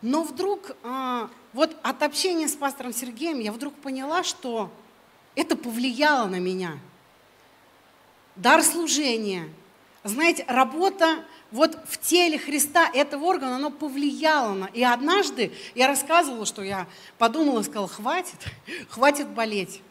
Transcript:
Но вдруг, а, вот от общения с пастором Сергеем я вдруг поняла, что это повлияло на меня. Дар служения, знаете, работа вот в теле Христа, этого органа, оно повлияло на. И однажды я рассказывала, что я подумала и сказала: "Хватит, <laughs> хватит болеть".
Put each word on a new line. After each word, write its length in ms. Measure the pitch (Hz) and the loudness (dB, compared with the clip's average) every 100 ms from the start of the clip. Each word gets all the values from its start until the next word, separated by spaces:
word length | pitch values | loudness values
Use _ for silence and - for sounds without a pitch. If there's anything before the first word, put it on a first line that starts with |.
Но 220 | 220 294 | 0 -2
вдруг, 480 | 311 254 381 403 - 269 | -2 -4 -2 -2 -6 -16
а, 460 | 233 262 254 247 214 - - | -10 -6 -4 -4 -6 -12 -16
вот 220 | 233 311 - | -2 -2 0
от 180 | 226 269 | -6 0
общения 460 | 302 294 381 339 302 | -2 0 -2 0 -2
с 80 | - | -2
пастором 360 | 277 262 247 | -4 -4 -8
Сергеем 480 | 233 254 226 320 294 | -8 -8 -8 -6 -4
я 120 | 214 | -4
вдруг 240 | 226 294 294 | -6 -10 -10
поняла, 480 | 277 262 269 330 | -10 -8 -4 -2
что 480 | - - 254 233 190 - - _ _ _ _ - | -4 -8 -6 -6 -6 -10 -20 _ _ _ _ -6
это 200 | 311 320 | -2 -2
повлияло 720 | 240 226 254 233 294 285 214 | -4 -4 -4 2 2 4 0
на 120 | 185 | -2
меня. 400 | 180 185 180 147 - _ _ _ _ _ _ _ _ _ _ _ _ _ _ - | -2 -4 -6 -8 -14 _ _ _ _ _ _ _ _ _ _ _ _ _ _ 0
Дар 280 | 185 311 | 6 6
служения, 840 | 311 339 320 262 294 226 208 185 160 160 _ _ _ _ | 6 0 -2 0 0 -2 -2 -4 -6 -14 _ _ _ _
знаете, 400 | 208 220 339 330 - | -8 2 2 2 0
работа 760 | 247 262 311 381 381 320 320 - - - | 2 2 2 0 4 2 2 -4 -20 -14
вот 260 | 220 311 320 - | 2 2 2 -12
в 100 | - | -8
теле 400 | - 339 349 302 | 0 4 4 0
Христа, 500 | - 285 285 349 330 | -4 -2 2 4 4
этого 320 | 254 285 285 320 | 2 0 0 0
органа, 320 | 370 262 254 | 0 0 -4
оно 120 | 294 | -6
повлияло 840 | 285 302 269 285 254 311 311 233 | -6 -8 -2 -2 2 2 4 2
на. 120 | 196 190 | -2 -6
И 160 | 233 | 2
однажды 680 | 247 240 285 381 359 247 196 - - - | 2 2 2 2 2 0 -4 -4 -14 2
я 120 | 262 | 2
рассказывала, 580 | 277 294 330 311 240 208 | 2 4 4 4 0 -6
что 180 | - | -6
я 240 | 196 196 175 - - - | -6 -6 -8 -12 -20 0
подумала 420 | 226 262 302 240 | 2 4 2 2
и 40 | |
сказала: 240 | 202 220 190 | -2 -4 -6
"Хватит, 520 | - 220 339 359 - - - | -4 -2 -2 -4 -10 -14 -14
<laughs> 260 | - 339 247 | -14 -14 -14
хватит 380 | - 269 294 254 | 4 4 4 -2
болеть". 540 | 208 226 208 185 - - | -4 -2 -2 -6 -10 -20